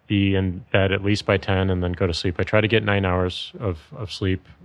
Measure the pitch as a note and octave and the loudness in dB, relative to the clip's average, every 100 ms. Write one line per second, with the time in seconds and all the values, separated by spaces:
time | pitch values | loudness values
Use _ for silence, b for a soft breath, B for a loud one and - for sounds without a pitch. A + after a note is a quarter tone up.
0 | - G2+ G2 G2 F#2+ F2+ - G2+ F#2+ G2 | -2 2 2 2 0 -4 -2 2 2 2
1 | G2 G#2 - G2 - F#2+ F#2+ F2+ F2+ F2 | 0 0 2 0 2 0 2 0 -2 0
2 | F#2+ E2 G2 E2+ F#2+ G#2+ G#2+ A2 G#2 G2+ | -2 0 -2 -2 0 2 4 2 2 0
3 | F#2+ F2+ F2+ - - F3 A2 E2 - - | 2 0 0 -4 -10 -8 -6 -6 -10 -14
4 | E2+ - G2 F#2 - - | -12 -4 -2 -2 -6 -20